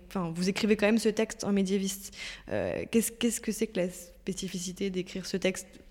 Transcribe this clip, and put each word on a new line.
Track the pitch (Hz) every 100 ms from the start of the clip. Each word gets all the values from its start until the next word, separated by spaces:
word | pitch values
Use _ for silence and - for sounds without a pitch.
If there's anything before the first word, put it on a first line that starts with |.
| -
enfin, | 196 170 165
vous | 180
écrivez | 196 220 214
quand | 208
même | 220
ce | 220
texte | 214 220 - 202
en |
médiéviste. | 202 190 196 190 196 - - - - -
Euh, | 104 90 - -
qu'est-ce, | 226 214
qu'est-ce | 226 240 220
que | -
c'est | 208 220
que | -
la | 180
spécificité | 175 - - - 190 190 185 180 180 196
d'écrire | 185 180 185 180
ce | 196
texte | 190 185 - - -